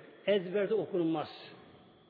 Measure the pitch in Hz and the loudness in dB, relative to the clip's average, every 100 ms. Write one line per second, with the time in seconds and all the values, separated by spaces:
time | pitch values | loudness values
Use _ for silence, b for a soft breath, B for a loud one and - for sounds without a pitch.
0 | - - - 208 180 196 190 220 151 180 | -16 -4 2 2 2 0 2 0 0 2
1 | 160 160 131 - - - - - - - | 2 0 -2 -10 -16 -18 -20 -20 -20 -20